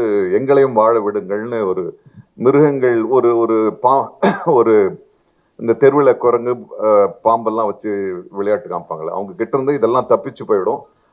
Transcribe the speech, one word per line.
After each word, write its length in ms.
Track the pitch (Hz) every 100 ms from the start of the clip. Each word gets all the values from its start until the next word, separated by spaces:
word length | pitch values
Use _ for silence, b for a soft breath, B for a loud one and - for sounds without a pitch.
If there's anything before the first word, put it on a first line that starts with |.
| 117 104 92
"எங்களையும் 400 | 98 131 139 135
வாழ 260 | 113 110 117
விடுங்கள்னு" 640 | 104 104 92 104 113 117 101
ஒரு 160 | 92 85 - b b b
மிருகங்கள், 680 | - 120 139 151 139 127 117
ஒரு, 340 | 110 131 117 117
ஒரு 400 | 113 110 110 101
பா-, 280 | 123 135 - -
<coughs> 360 | 196 - - 139
ஒரு 160 | 113 110 95 85 _ _ _ _ _ _
இந்த 140 | 117
தெருவுல 440 | 113 139 143 139 120
குரங்கு, 340 | 127 117 120 120 107 -
அஹ், 280 | 107 104 98 -
பாம்பெல்லாம் 420 | 110 117 110 110 107
வச்சு 240 | 101 110 101 98 90 90
விளையாட்டு 380 | 98 101 104 87
காமிப்பாங்களே, 400 | 87 87 80 80
அவங்க 240 | 90 98
கிட்ட 240 | 87 - 139
இருந்து 180 | 131
இதெல்லாம் 320 | 143 110 127 117
தப்பிச்சு 360 | 113 135 127 113
போயிடும். 320 | 104 95 131 - b b